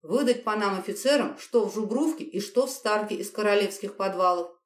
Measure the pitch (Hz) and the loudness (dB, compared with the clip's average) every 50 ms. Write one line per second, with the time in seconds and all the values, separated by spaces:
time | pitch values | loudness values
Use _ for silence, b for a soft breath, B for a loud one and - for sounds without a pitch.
0 | - 156 185 262 285 247 240 240 - 214 214 214 208 202 196 185 - - 190 - | -4 0 0 2 4 2 2 2 0 -2 -2 0 0 -2 -2 -2 -4 -6 -8 -2
1 | - 262 294 277 - - - - - - - 233 208 202 - 214 214 196 226 269 | 2 2 4 4 2 0 -6 -10 -12 0 2 2 2 2 -2 -4 -4 -2 0 0
2 | 311 320 311 - - - - 190 - - - 240 277 269 - - - 214 214 208 | 0 0 -2 -4 -8 -6 -6 -6 -6 0 0 0 0 0 -4 -4 -2 0 0 0
3 | 202 208 208 - 202 - - - 208 208 202 202 202 196 - - - 196 - - | 0 -2 -4 -6 -6 -8 -6 -2 2 4 4 4 2 0 -2 -6 -10 -10 -4 -2
4 | 190 190 185 180 185 180 180 175 170 - - _ _ | -2 -2 0 2 4 4 4 2 -2 -6 -10 _ _